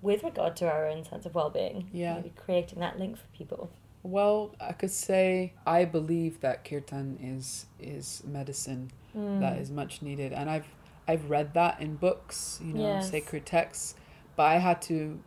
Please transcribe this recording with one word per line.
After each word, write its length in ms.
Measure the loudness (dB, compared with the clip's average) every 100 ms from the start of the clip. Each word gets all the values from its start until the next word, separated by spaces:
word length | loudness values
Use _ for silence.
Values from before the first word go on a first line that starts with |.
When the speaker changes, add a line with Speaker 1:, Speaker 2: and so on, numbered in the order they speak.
Speaker 1:
with 220 | 2 2
regard 320 | 0 0 -2 2
to 160 | 0
our 160 | 2 0
own 160 | -2
sense 220 | -8 -10 -4
of 80 | 0
well-being? 520 | 0 0 -2 -4 -8
Speaker 2:
Yeah. 220 | -4 -2 -2
Speaker 1:
Maybe 180 | -6 -12
creating 440 | 0 0 0 -4
that 180 | -6 -4
link 200 | -8 -8
for 100 | -16 -16
people. 320 | -12 -10 -10 -14 -20 -16
Speaker 2:
Well, 520 | -4 4 4 4 0 -8
I 140 | -8
could 160 | -4 -2
say 640 | -2 2 4 6 4 0 -4 4
I 180 | 4 6
believe 540 | 2 2 2 0 0
that 260 | -2 -2 -4
Kirtan 540 | -8 -6 -6 -6 -6
is, 460 | -6 -8 -8 -10 -12 -16
is 440 | -12 -10 -10 -10 -8
medicine 680 | -6 -6 -6 -6 -6 -8 -14 -12 -6
Speaker 1:
Mm. 260 | -2 2
Speaker 2:
that 180 | 2 0
is 100 | -4
much 320 | -6 -8 -8
needed. 320 | -8 -4 -4
And 160 | -4 -2
I've, 160 | -2 -4 -18 -20 -12 0
I've 220 | 0 4
read 240 | 2 2
that 260 | 4 4 4
in 180 | -4 0
books, 600 | 2 2 -4 -10 -8 -8
you 100 | -4
know, 220 | 0 2 2
Speaker 1:
Yes. 160 | 0
Speaker 2:
sacred 340 | -4 -4 -8 0
texts, 480 | 2 2 -2 -10 -10 -20 -20 -16 4
but 80 |
I 140 | 6 8
had 240 | 6 2
to 360 | 2 -2 -2 -8